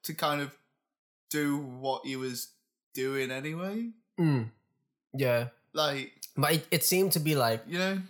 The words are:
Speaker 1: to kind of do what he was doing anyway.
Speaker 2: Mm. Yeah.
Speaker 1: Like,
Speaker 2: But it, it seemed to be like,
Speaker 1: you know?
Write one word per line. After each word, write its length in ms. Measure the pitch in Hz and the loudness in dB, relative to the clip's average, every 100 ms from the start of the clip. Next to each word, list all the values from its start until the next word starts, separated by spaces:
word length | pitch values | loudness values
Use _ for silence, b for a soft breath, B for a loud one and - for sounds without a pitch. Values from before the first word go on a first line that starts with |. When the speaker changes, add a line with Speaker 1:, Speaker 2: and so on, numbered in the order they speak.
Speaker 1:
to 100 | - | -10
kind 280 | 160 156 147 | 0 0 0
of 140 | 143 - _ _ _ _ _ _ _ | -2 -8 _ _ _ _ _ _ _
do 280 | 151 147 143 | 0 0 0
what 480 | 139 127 135 127 131 | -4 -6 -4 -4 -4
he 100 | 131 | -4
was 340 | 131 117 - _ _ _ _ | -4 -6 -10 _ _ _ _
doing 380 | - 131 135 127 | -4 -2 0 -2
anyway. 580 | 131 147 160 190 214 233 226 _ - | -4 -6 -6 -6 -4 -6 -10 _ 2
Speaker 2:
Mm. 300 | 160 135 110 _ _ _ _ _ _ | 4 4 0 _ _ _ _ _ _
Yeah. 340 | 131 131 120 123 _ _ | -2 2 2 0 _ _
Speaker 1:
Like, 380 | 156 151 139 131 _ - - | -2 0 0 -8 _ -10 0
Speaker 2:
But 180 | 147 | 2
it, 140 | 160 - | 2 2
it 120 | 170 | 0
seemed 300 | - 180 190 | 4 4 4
to 60 | 170 | 2
be 160 | 151 147 | 2 4
like, 280 | 117 113 - | 4 2 -2
Speaker 1:
you 120 | 175 | -2
know? 200 | 190 196 | 0 -2